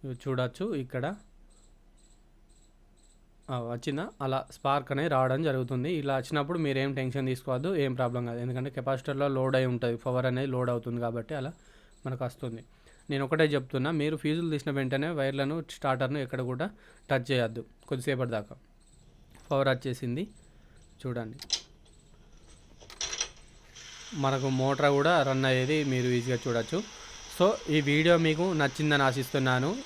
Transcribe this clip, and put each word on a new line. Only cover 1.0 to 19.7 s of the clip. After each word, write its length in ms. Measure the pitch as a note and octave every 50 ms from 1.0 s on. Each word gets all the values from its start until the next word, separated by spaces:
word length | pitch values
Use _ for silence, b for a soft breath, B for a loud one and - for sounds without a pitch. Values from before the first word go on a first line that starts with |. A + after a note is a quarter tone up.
| B2 D3+ G3 G#3 - - - - - - - - - - - - - - _ - - - - - - - - - - _ - - - - - - - - - - - - - - - _ _ _ - -
ఆ, 100 | C3 B2
వచ్చిందా? 480 | A#2 A2+ A#2+ A#2+ A#2+ - C#3 C#3+ E3+ B3+ - -
అలా 260 | C#3 C3+ C3+ C3+ - -
స్పార్క్ 420 | - - - C#3 C#3 C#3+ C3+ - C#3+
అనేది 160 | C3+ D3+ E3+
రావడం 340 | D3 C3 C3 B2+ C3 C3+ E3
జరుగుతుంది. 500 | D#3 C3+ C3 B2+ A#2+ C3+ B2+ B2 D3+ F#3
ఇలా 240 | D#3+ C#3 C#3 C3+
వచ్చినప్పుడు 420 | C3+ B2+ - D#3 D3+ C#3+ C#3+ F3 E3+
మీరేం 360 | D#3+ C#3+ C3+ C3+ C3+ C#3 C#3
టెన్షన్ 320 | C3+ C3 B2+ B2 C#3 C3
తీసుకోవద్దు, 500 | C3 B2+ B2+ - - C3 B2+ C#3 F3 G3
ఏం 180 | E3+ C#3 C3+ B2+
ప్రాబ్లం 320 | B2 B2+ A#2+ A#2+ B2 B2
కాదు, 120 | A#2 A#2 A#2+
ఎందుకంటే 320 | A#2+ B2+ B2 B2+ B2+ C#3
కెపాసిటర్లో 580 | - - B2 C3 C3+ B2+ B2+ - C#3+ C3+ C#3+ C#3+
లోడ్ 280 | C#3 C3+ C3 C3 B2+
అయి 100 | C3 C3
ఉంటుంది, 300 | B2+ B2 A#2+ B2+ A#2+ A#2
పవర్ 300 | A2+ - C3 B2 B2+ B2+
అనేది 200 | C3 B2 B2+ C3+
లోడ్ 240 | C#3 B2+ B2+ B2+ B2
అవుతుంది 300 | B2 A#2+ A2+ B2 A#2 A#2+
కాబట్టి 340 | A#2+ A#2 A#2 A#2 A2 - D#3
అలా 180 | D3 - D3 E3+ b b b b b b b b b -
మనకు 180 | C3+ C3 B2 C3
వస్తుంది. 400 | B2 B2 - - B2+ A2+ A2+ - - b b b b b b b -
నేను 140 | D3 C#3 C#3
ఒకటే 200 | C3 C#3+ D#3 E3
చెప్తున్నా, 460 | D3+ C#3+ C#3+ B2+ B2+ - C3+ B2 D3
మీరు 260 | E3+ D#3 D3 D3+ D#3
ఫ్యూజులు 340 | D3+ - D3 D3+ E3 E3+ E3
తీసిన 200 | D#3 C#3+ - -
వెంటనే 400 | C#3+ C#3 C3+ C3 C3+ C#3 C#3+ D#3+
వైర్లను, 540 | F3 D3+ C3+ C3+ C3+ C3+ C#3 C3+ D3+ E3 D#3 -
స్టార్టర్ను 480 | - - - C#3 C3+ B2+ C3+ B2+ C#3+ D3+
ఎక్కడ 220 | C3+ B2+ - B2+
కూడా 300 | B2+ A#2+ B2+ B2+ D#3 G3+ - B B B B B B -
టచ్ 200 | C#3 C3 B2+ B2+
చేయొద్దు 340 | C#3 B2+ A#2 A2+ A2+ A#2+ A2+ - - - - -
కొద్దిసేపటి 420 | C#3+ C3 B2 - C#3 B2 B2+ B2
దాకా. 260 | A#2 G#2+ G#2 - - - - - - _ _ _ - - - - - - - - - - - -
పవర్ 180 | D3 C3+ C3+
వచ్చేసింది 600 | C3+